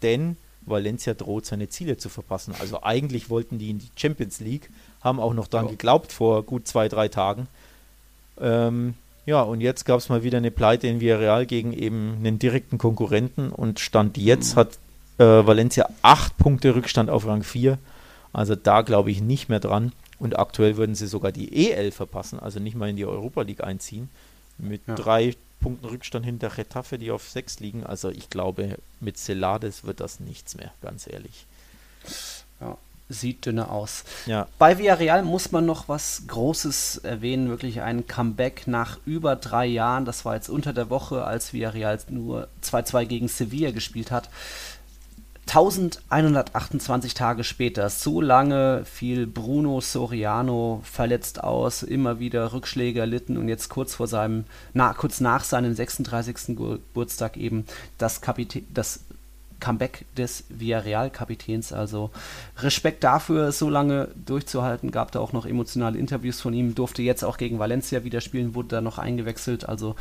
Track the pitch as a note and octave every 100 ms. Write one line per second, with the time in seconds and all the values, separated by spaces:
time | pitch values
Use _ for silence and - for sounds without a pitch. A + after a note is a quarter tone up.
0 | A2+ B2+ E3+ E3+ - - - G#2 G#2 A#2
1 | B2 G#2+ G2 G#2+ - G#2 G2+ - E3 A#2
2 | G#2+ - - F#2+ G#2 - G2 G#2+ G#2+ A#2+
3 | C#3+ A#2+ - A#2 A#2+ A2+ G#2+ G#2 A#2+ -
4 | D3+ D3 G#2 - A2 D3 - - - -
5 | B2+ C3 A#2 A2+ - A2+ G#2+ G#2+ A#2 D#3+
6 | - - A2+ A2 A2 B2+ - A#2 A2 A2
7 | G#2+ G#2 F#2+ G#2 B2+ - - - _ _
8 | _ _ _ - B2 A#2 A#2 A#2+ A#2+ A#2+
9 | - - D3 D3 G#2+ A#2 A#2+ - - B2
10 | - A#2 A#2+ A#2+ A#2 - A2 A#2+ B2 A#2
11 | A2+ A2 G#2+ A2+ B2 A#2 A#2 A2+ A2 A2
12 | G#2+ A2 A2 A2 B2 B2+ - B2 A2+ A2+
13 | A2 G#2 B2+ - C3 - A2 G#2 - A2
14 | G#2 G2+ G2+ B2 A#2+ A#2+ A2 - - -
15 | - - A2+ A2 G#2+ G#2+ A#2+ - - -
16 | B2+ D3 - - D3 C3 C3+ A#2+ A#2 A#2
17 | A2 A2 A2 G#2+ G2 A#2+ C3 C3+ - -
18 | - - - - G#2 G2 G#2 G#2+ A2 G#2
19 | G#2 G2+ A2 C#3 - G#2+ G2+ G#2 A#2+ -
20 | - - A#2 - G2+ - G#2+ G#2+ G#2+ G#2
21 | G2+ G2+ G2 G2 - C#3+ A3 A2+ G2+ -
22 | F#2+ F#2+ - - G#2 G#2 G#2+ A2+ G#2 G2+
23 | G2+ G2+ A#2+ D3 G#2 G2+ F#2+ F#2+ - G#2+
24 | C3 - - - - - G#2 G2+ - A2+
25 | A2 A2+ A#2+ B2 - - B2+ B2 A#2+ B2+
26 | - A#2 A#2+ A#2+ A2+ A2+ G#2 B2+ - B2
27 | A2+ A2 - C3 - - G#2 A2+ - G2
28 | F#2+ - - F#2 F#2 F#2+ G2 F#2+ - -
29 | G#2 - - F#2+ F#2+ A2 A2 - G2+ -
30 | - - - - - - - - - G2
31 | - - - - - - - - - -
32 | - - - - - - B2 - - -
33 | - A#2 B2 B2 B2+ A2+ G#2+ G#2 G#2+ -
34 | - - A2+ G#2+ - - D3+ F#3 G3+ E3+
35 | D#3 F3+ E3+ F3+ - E3 E3 E3 - D3
36 | - - - A2+ C3+ D#3+ D3+ - - -
37 | - A2+ A#2+ C3 B2 A#2 A#2+ A2 A#2 A#2+
38 | A#2 - A#2 G#2 B2+ - B2+ A#2 A#2 -
39 | D3+ D#3+ D#3 B2+ A2 A#2 B2 A2+ A#2+ B2+
40 | A#2+ - A2+ A2+ - D3 C#3 A#2+ A2+ C3+
41 | - C3 A2+ A#2 - A#2+ A2 A2 G#2+ G#2+
42 | - B2+ A#2+ A#2 - - - A#2+ A#2+ B2
43 | A#2 A#2 A#2+ - A2 C#3 D3 A2 - A2+
44 | A2+ B2 - - - - - - - -
45 | - - - - - D#3 G3 F#3+ F3 -
46 | - C#3 D#3 C#3 - A#2+ - C#3+ - B2+
47 | B2 - A#2 A#2 A#2 - A#2+ G2+ G2+ -
48 | C#3+ E3 D3 B2+ C#3+ C3+ C3+ B2+ C#3+ -
49 | B2 B2 A2+ A#2 A2+ D3 D3 C3 - B2+
50 | A#2+ A#2 G#2 A2+ B2+ A#2+ A#2 A2+ - -
51 | A#2+ A#2+ - - - A#2+ A#2+ - - C3+
52 | B2+ A#2 A#2+ A#2 A2+ B2 - C3 B2 A#2+
53 | A2+ A#2+ - A#2+ A2+ A2+ - C3+ C3 -
54 | A2+ A2 A2 A2 - - - C3 A#2+ -
55 | - - B2 C3 - B2+ A#2+ A2+ - -
56 | A#2+ A#2 A#2 A2+ - A2+ A2 G#2+ - A#2+
57 | A#2 - A2+ - A2+ A2 - - - -
58 | A2+ - - A#2+ A2 C3+ - B2 - -
59 | - - - - - - B2+ A2+ B2 -
60 | - B2+ A#2+ - - A2+ A2+ A2+ G#2 G#2+
61 | C3 - A#2 A2 - A2+ - - G#2+ G#2+
62 | G#2+ - - - - - C#3 - D#3 -
63 | C3 D3+ - D#3 D3 C#3+ D3+ C#3+ C#3+ C#3
64 | - - - C#3 - B2+ B2 A#2+ C3 A#2
65 | A2 A#2 A2 A#2+ - A#2+ A2+ B2 A2+ A2+
66 | C3 C3 B2 - B2 A#2+ A#2+ A2+ B2 -
67 | B2 B2 G#2+ - A#2+ A2+ G#2+ B2+ - B2+
68 | A#2 A#2 - C3 A#2+ A#2+ A#2+ A2+ A2 -
69 | - A#2+ A2+ G#2+ B2+ A#2 - G#2+ A2 -